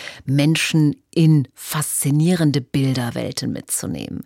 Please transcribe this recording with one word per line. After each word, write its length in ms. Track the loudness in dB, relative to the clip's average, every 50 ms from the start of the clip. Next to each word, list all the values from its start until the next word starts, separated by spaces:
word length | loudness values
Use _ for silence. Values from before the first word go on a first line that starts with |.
| -16 -16 -16 -10 -4
Menschen 720 | -2 0 2 4 2 2 2 0 0 2 2 4 2 2 -2 _ _ 0
in 360 | 4 4 6 6 4 4 0 _
faszinierende 1080 | -14 -12 -8 -6 -6 -4 -4 -4 -2 0 0 2 2 2 2 2 2 2 2 2 0
Bilderwelten 920 | -2 -2 -2 0 0 0 0 -2 -4 -6 -6 -6 -6 -8 -6 -6 -6 -6
mitzunehmen, 720 | -6 -8 -8 -8 -8 -6 -6 -6 -8 -8 -8 -10 -10 -12 -12